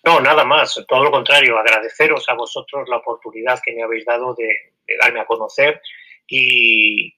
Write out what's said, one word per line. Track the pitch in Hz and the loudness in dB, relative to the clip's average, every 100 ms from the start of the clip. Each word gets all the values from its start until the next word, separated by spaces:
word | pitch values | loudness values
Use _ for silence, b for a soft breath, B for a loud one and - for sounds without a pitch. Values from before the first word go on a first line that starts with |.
No, | 165 165 | 4 4
nada | 156 156 135 | 4 4 4
más. | 151 135 - - | 2 0 -4 -2
Todo | 131 | 0
lo | 139 | 2
contrario, | 131 117 143 117 113 | 0 2 4 4 2
agradeceros | 113 110 110 - 156 143 - | 2 0 -2 0 0 0 -2
a | 120 | -4
vosotros | 113 139 131 139 123 | -6 -10 -10 -10 -6
la | 120 | -6
oportunidad | - 117 113 110 120 127 | -6 -10 -12 -8 -4 -4
que | - | -4
me | 117 | -6
habéis | 113 113 110 | -6 -6 -4
dado | 120 127 120 | -4 -4 -6
de, | 113 104 _ _ - | -4 -6 _ _ -8
de | 117 | 0
darme | 131 113 | 0 0
a | 107 | -4
conocer. | 113 107 - 143 151 B B B B - | -4 -4 0 0 0 B B B B -6
Y | 127 123 120 117 113 107 104 - | -2 2 2 2 2 0 -2 -8